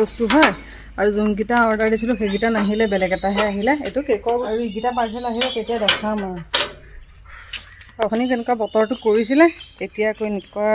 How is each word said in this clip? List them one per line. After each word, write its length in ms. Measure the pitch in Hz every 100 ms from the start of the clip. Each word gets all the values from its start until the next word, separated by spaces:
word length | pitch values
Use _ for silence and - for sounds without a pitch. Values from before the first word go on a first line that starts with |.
বস্তু 220 | 214 - 226
হয়, 260 | 277 269 175 - - - -
আৰু 120 | 208
যোনকেইটা 440 | 208 214 208 214 240
অৰ্ডাৰ 320 | 226 214 220
দিছিলোঁ 260 | 220 233 226
সেইকেইটা 320 | 208 202 226
নাহিলে, 360 | 220 202 214 226
বেলেগ 260 | 196 185
এটাহে 300 | 185 190 202 214
আহিলে। 260 | 196 220 294
এইটো 160 | 202 254
কেকৰ, 340 | 294 208 233 240 247
আৰু 120 | 220
এইকেইটা 320 | 233 196 240
পাৰ্চেল 340 | 240 226 233
আহিলে 240 | 247 226 254
তেতিয়া 240 | 226 214 233
দেখাম 400 | 202 - 214 214
আৰু। 360 | 190 180 165 - - - - - - - - - - - - - - -
অথনি 260 | 214 220 254
কেনেকুৱা 260 | 247 233
বতৰটো 400 | 233 208 220 220 247
কৰিছিলে, 440 | 220 214 214 269 330 - - -
এতিয়া 280 | 190 - 214
আকৌ 140 | 214
এনেকুৱা 420 | 214 202 - 208 214